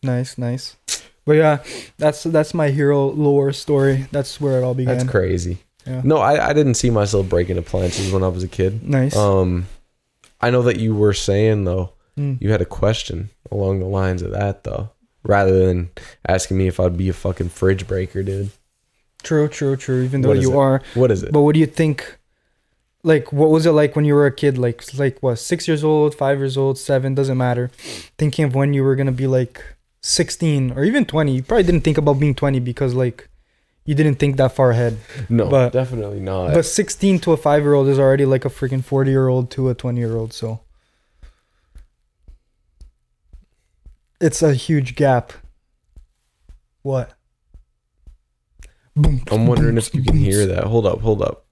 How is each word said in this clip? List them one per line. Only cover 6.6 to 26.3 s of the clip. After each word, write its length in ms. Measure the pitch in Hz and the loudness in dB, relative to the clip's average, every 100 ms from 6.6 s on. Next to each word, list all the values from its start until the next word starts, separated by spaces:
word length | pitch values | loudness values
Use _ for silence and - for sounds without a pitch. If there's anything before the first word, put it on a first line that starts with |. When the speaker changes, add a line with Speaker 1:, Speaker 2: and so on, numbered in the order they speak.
| 143 117 | 2 2
Speaker 2:
see 140 | 123 | 0
myself 360 | 113 104 104 92 | 0 0 0 0
breaking 300 | 87 90 90 | 0 0 -4
appliances 540 | 85 95 90 85 98 | -4 -2 -2 -2 -2
when 120 | 95 | 0
I 40 | 92 | -2
was 140 | 90 | -2
a 40 | 92 | -8
kid. 400 | - 95 107 - | -2 -2 -2 -2
Speaker 1:
Nice. 280 | 139 131 104 | 0 0 2
Speaker 2:
Um, 520 | 104 98 92 90 92 - _ _ _ _ _ _ | 2 2 0 -2 -6 -12 _ _ _ _ _ _
I 100 | 120 | 0
know 120 | 123 | 2
that 160 | 120 98 | 2 0
you 160 | 110 107 | 0 2
were 180 | 104 | 2
saying, 520 | 98 - 98 110 107 95 | 2 0 2 2 2 0
though, 260 | 90 90 _ _ - | -2 -4 _ _ -8
Speaker 1:
Mm. 200 | 143 131 | -6 -4
Speaker 2:
you 100 | 101 | -2
had 100 | 107 | -2
a 40 | - | -2
question 640 | - 101 110 - 85 104 _ - | -2 0 0 -4 -8 -10 _ -10
along 280 | 101 95 98 | -4 -2 -2
the 60 | 92 | -2
lines 360 | 98 95 90 | -2 -2 -2
of 100 | 90 | -4
that, 320 | 98 101 98 - | -4 -4 -4 -8
though, 240 | - 107 _ _ _ | -8 -10 _ _ _
rather 420 | - 101 95 95 92 | 0 2 4 4 4
than 240 | 90 87 - - - - | 0 -4 -12 -20 -12 -2
asking 300 | 92 - 95 | -2 -2 -2
me 100 | 95 | -2
if 100 | 90 | 0
I'd 180 | 90 87 | -2 0
be 100 | 92 | -4
a 60 | |
fucking 360 | 87 98 90 90 | -4 -6 -6 -6
fridge 380 | - 95 95 90 | -2 0 0 -2
breaker, 340 | 95 92 101 | -6 -6 -6
dude. 280 | 95 98 98 - _ _ _ _ _ _ | -6 -6 -8 -10 _ _ _ _ _ _
Speaker 1:
True, 240 | - 156 151 | -2 0 0
true, 280 | - 139 135 | -2 -4 -4
true. 240 | - 127 | -2 -2
Even 180 | 127 135 | -2 0
though 80 | 110 | 2
Speaker 2:
What 80 | 101 | 2
is 40 | |
Speaker 1:
you 100 | 131 | 2
Speaker 2:
it? 40 | 135 | 2
Speaker 1:
are. 240 | 135 135 - 117 | 2 2 -2 0
Speaker 2:
What 140 | 127 | 2
is 120 | 98 | 2
it? 80 | - | 0
Speaker 1:
But 100 | 147 | 2
what 120 | 147 | 4
do 60 | 156 | 4
you 60 | 156 | 2
think? 500 | - 156 139 - - _ _ _ _ _ _ _ _ | 0 -2 -2 -8 -20 _ _ _ _ _ _ _ _
Like, 280 | 170 156 156 | 2 2 2
what 180 | 143 156 | 2 4
was 140 | 156 160 | 4 4
it 60 | |
like 240 | 151 147 151 | 4 2 2
when 80 | |
you 100 | 147 143 | 2 4
were 100 | 143 | 4
a 60 | |
kid? 240 | 135 147 127 | 2 -2 0
Like, 260 | 123 117 - 135 | -2 -4 -12 -4
like 220 | 139 127 | -4 -2
what, 160 | 135 117 | -4 -4
six 300 | - 175 - | -4 -6 -2
years 140 | 156 156 | -2 2
old, 280 | 156 151 147 | 2 2 0
five 240 | 139 | -2